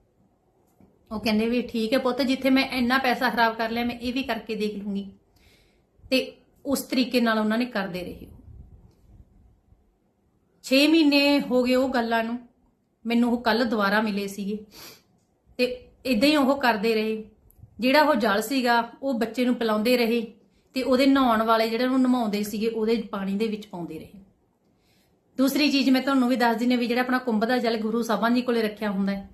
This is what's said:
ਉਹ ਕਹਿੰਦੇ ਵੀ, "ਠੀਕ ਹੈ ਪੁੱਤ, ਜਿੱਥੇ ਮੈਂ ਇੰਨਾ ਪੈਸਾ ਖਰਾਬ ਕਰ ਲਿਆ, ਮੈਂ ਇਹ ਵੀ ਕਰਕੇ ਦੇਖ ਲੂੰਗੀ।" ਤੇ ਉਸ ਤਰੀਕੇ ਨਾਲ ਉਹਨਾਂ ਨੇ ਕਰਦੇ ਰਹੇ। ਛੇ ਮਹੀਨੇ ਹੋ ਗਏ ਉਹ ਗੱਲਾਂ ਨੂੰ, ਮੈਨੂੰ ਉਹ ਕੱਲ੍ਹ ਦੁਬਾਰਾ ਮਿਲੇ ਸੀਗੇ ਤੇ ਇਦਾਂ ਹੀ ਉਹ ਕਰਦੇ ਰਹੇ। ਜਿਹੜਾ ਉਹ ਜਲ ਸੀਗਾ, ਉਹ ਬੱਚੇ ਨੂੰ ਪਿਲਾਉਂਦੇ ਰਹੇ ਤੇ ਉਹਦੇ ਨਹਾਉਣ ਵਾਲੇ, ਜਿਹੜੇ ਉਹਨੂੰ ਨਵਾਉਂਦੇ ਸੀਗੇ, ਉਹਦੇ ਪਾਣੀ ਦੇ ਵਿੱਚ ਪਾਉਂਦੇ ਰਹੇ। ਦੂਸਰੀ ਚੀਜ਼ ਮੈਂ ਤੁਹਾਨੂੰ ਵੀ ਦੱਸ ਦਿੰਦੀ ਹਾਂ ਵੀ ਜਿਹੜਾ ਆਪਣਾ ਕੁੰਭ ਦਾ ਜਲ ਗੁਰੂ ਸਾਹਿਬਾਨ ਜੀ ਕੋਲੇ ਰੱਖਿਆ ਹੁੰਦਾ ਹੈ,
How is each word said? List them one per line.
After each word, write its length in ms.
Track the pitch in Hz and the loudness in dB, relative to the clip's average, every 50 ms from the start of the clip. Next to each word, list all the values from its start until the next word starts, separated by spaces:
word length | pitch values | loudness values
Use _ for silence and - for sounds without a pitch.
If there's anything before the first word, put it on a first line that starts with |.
| _ _ _ _ _ _ _ _ _ _ _ _ _ _ _ _ _ _ _ _ _ - 220 | _ _ _ _ _ _ _ _ _ _ _ _ _ _ _ _ _ _ _ _ _ -12 -10
ਉਹ 80 | 208 | -6
ਕਹਿੰਦੇ 280 | 196 226 214 214 220 233 | -2 0 0 2 2 0
ਵੀ, 140 | 240 247 240 | 0 -2 -2
"ਠੀਕ 300 | 240 - 233 220 220 254 | -2 -2 -2 -2 0 0
ਹੈ 60 | 262 | 0
ਪੁੱਤ, 240 | 262 254 247 247 277 | 0 0 0 0 0
ਜਿੱਥੇ 280 | 240 269 262 262 269 | 0 0 0 2 2
ਮੈਂ 180 | 262 262 262 - | 4 2 2 0
ਇੰਨਾ 300 | 254 262 240 240 254 262 | -2 -2 0 0 0 0
ਪੈਸਾ 320 | 254 254 240 - 262 247 | 0 0 0 0 0 0
ਖਰਾਬ 260 | 220 240 233 226 220 | 2 2 2 2 2
ਕਰ 140 | 220 233 226 | 0 -4 -4
ਲਿਆ, 140 | 226 233 240 | -2 -4 -4
ਮੈਂ 120 | 240 240 | -4 -6
ਇਹ 160 | - 233 254 233 | -6 -8 -6 -4
ਵੀ 100 | 269 262 | -4 -4
ਕਰਕੇ 320 | 262 226 220 - - 220 | -4 -6 -6 -6 -8 -6
ਦੇਖ 220 | 202 208 208 208 | -4 -4 -4 -6
ਲੂੰਗੀ।" 340 | 202 196 208 196 196 196 196 - - _ _ _ _ _ _ _ _ _ _ _ _ _ _ _ _ - - | -6 -8 -6 -6 -6 -8 -10 -14 -20 _ _ _ _ _ _ _ _ _ _ _ _ _ _ _ _ -8 -4
ਤੇ 260 | 269 262 - - - - _ _ _ _ - | -2 -2 -2 -4 -10 -20 _ _ _ _ -6
ਉਸ 160 | 277 269 - - | -4 -4 -4 -4
ਤਰੀਕੇ 380 | - - 254 254 - - 247 | -4 -2 -2 -2 0 0 0
ਨਾਲ 180 | 233 226 220 220 | 2 2 2 0
ਉਹਨਾਂ 200 | 214 214 214 233 | 0 0 0 -2
ਨੇ 60 | 247 | -2
ਕਰਦੇ 360 | 240 - 208 190 190 170 180 | -4 -4 -6 -6 -6 -8 -10
ਰਹੇ। 260 | 175 - - - - - - - - - - - - - - - - - _ _ _ _ - - - _ _ _ _ _ _ _ _ _ _ _ _ _ _ _ _ _ _ _ _ _ _ _ _ _ _ _ - | -10 -12 -14 -16 -18 -20 -20 -20 -20 -20 -20 -20 -20 -20 -20 -20 -20 -20 _ _ _ _ -20 -20 -20 _ _ _ _ _ _ _ _ _ _ _ _ _ _ _ _ _ _ _ _ _ _ _ _ _ _ _ -4
ਛੇ 240 | - 254 269 285 | 2 4 4 6
ਮਹੀਨੇ 540 | 302 320 330 320 285 285 277 277 285 285 285 | 6 6 6 6 6 4 4 4 4 4 2
ਹੋ 220 | 285 - 247 254 247 | 2 2 0 2 2
ਗਏ 120 | 247 254 | 4 2
ਉਹ 140 | 254 262 269 | 2 2 2
ਗੱਲਾਂ 360 | 247 247 226 226 233 226 220 | 0 -2 -2 0 0 -2 -2
ਨੂੰ, 240 | 226 240 247 - - _ _ _ _ _ _ _ _ _ _ - | -2 -6 -8 -10 -14 _ _ _ _ _ _ _ _ _ _ -6
ਮੈਨੂੰ 260 | 226 233 233 240 247 240 | -2 0 2 2 2 0
ਉਹ 100 | 240 - | 0 0
ਕੱਲ੍ਹ 220 | 226 214 226 254 | 0 0 2 0
ਦੁਬਾਰਾ 360 | 226 226 214 202 196 208 214 | 0 0 0 0 2 2 0
ਮਿਲੇ 260 | 226 220 202 202 202 | 0 0 -2 -4 -6
ਸੀਗੇ 320 | 196 196 - 202 196 214 208 - - - - - - - - _ _ _ _ _ _ _ _ _ _ _ - | -6 -8 -8 -8 -8 -8 -8 -10 -14 -20 -20 -20 -20 -20 -20 _ _ _ _ _ _ _ _ _ _ _ -4
ਤੇ 300 | 247 247 247 - - - _ _ - | -4 -2 -4 -6 -14 -18 _ _ -4
ਇਦਾਂ 220 | 269 254 208 202 294 | -2 0 2 4 4
ਹੀ 80 | 302 | 4
ਉਹ 200 | 302 269 247 277 | 4 4 2 2
ਕਰਦੇ 380 | 277 269 247 226 214 196 226 226 | 2 2 0 0 2 0 0 0
ਰਹੇ। 300 | 220 220 220 220 220 214 - - _ _ _ _ _ - - _ - | 0 0 -2 -4 -6 -8 -12 -20 _ _ _ _ _ -20 -20 _ -2
ਜਿਹੜਾ 220 | 202 254 269 294 302 | 0 4 4 4 4
ਉਹ 120 | 285 302 | 4 2
ਜਲ 280 | 233 208 214 196 208 214 | 2 2 2 0 0 -2
ਸੀਗਾ, 500 | - 277 269 240 247 233 233 233 233 - - - | -2 -2 0 2 2 2 2 0 -2 -6 -8 -6
ਉਹ 120 | 269 277 | -4 -4
ਬੱਚੇ 300 | 220 220 220 220 - 247 | -2 -4 -4 -2 -2 -2
ਨੂੰ 100 | 247 240 | 0 0
ਪਿਲਾਉਂਦੇ 420 | - 240 220 220 214 214 240 254 | 0 -2 -2 -2 0 0 2 2
ਰਹੇ 360 | 240 240 220 233 240 220 - - _ _ _ _ _ _ _ - | 2 2 0 0 -2 -2 -4 -10 _ _ _ _ _ _ _ -8
ਤੇ 80 | 262 254 | -4 -2
ਉਹਦੇ 240 | 254 262 247 277 | 2 2 4 4
ਨਹਾਉਣ 360 | 277 269 277 269 247 226 214 226 | 4 4 4 4 4 2 2 2
ਵਾਲੇ, 280 | 226 226 220 226 226 | 2 2 2 2 0
ਜਿਹੜੇ 140 | 226 226 254 | 0 0 0
ਉਹਨੂੰ 160 | 254 262 262 | 0 2 2
ਨਵਾਉਂਦੇ 420 | 254 254 247 254 233 214 196 208 208 | 2 2 2 0 0 -2 -2 -4 -4
ਸੀਗੇ, 260 | 208 240 214 214 226 | -4 -4 -4 -4 -2
ਉਹਦੇ 280 | 226 226 214 220 233 | -2 -2 0 0 0
ਪਾਣੀ 380 | 226 - - - 202 190 190 196 | -2 -2 -6 -8 -6 -4 -4 -2
ਦੇ 120 | 202 226 | -2 -2
ਵਿੱਚ 200 | 226 208 214 - | -4 -4 -6 -10
ਪਾਉਂਦੇ 320 | - - 180 170 156 160 156 | -12 -12 -12 -12 -12 -12 -14
ਰਹੇ। 260 | - - - 190 - _ _ _ _ _ _ _ _ _ _ _ _ _ _ _ _ _ _ _ _ _ _ - | -16 -18 -20 -20 -20 _ _ _ _ _ _ _ _ _ _ _ _ _ _ _ _ _ _ _ _ _ _ 0
ਦੂਸਰੀ 340 | 254 269 - 311 302 285 269 | 0 0 2 2 2 2 2
ਚੀਜ਼ 180 | 277 254 262 | 2 2 2
ਮੈਂ 120 | 262 262 262 | 2 2 2
ਤੁਹਾਨੂੰ 260 | 277 277 269 247 240 | 2 2 2 2 2
ਵੀ 80 | 262 | 2
ਦੱਸ 200 | 233 240 233 233 | 2 2 2 0
ਦਿੰਦੀ 180 | 214 247 247 247 | 0 0 0 0
ਹਾਂ 60 | 240 | 0
ਵੀ 60 | 240 | 0
ਜਿਹੜਾ 140 | 226 240 240 | 0 0 -2
ਆਪਣਾ 180 | 254 247 254 254 | 0 0 -2 -2
ਕੁੰਭ 260 | 254 254 220 208 226 | -2 -2 -2 0 0
ਦਾ 140 | 226 254 247 | 0 0 0
ਜਲ 180 | 214 233 226 | 0 0 -2
ਗੁਰੂ 260 | 226 214 220 214 240 226 | -2 -2 -2 -2 -2 -2
ਸਾਹਿਬਾਨ 320 | 226 220 190 202 233 240 | -2 -2 0 0 0 0
ਜੀ 80 | 254 247 | 0 0
ਕੋਲੇ 200 | 254 240 233 220 | 0 0 0 -2
ਰੱਖਿਆ 280 | 208 214 - 220 208 | -2 -4 -4 -4 -4
ਹੁੰਦਾ 220 | 196 190 196 196 196 | -2 -2 -2 -2 -4
ਹੈ, 180 | 196 196 - | -4 -8 -14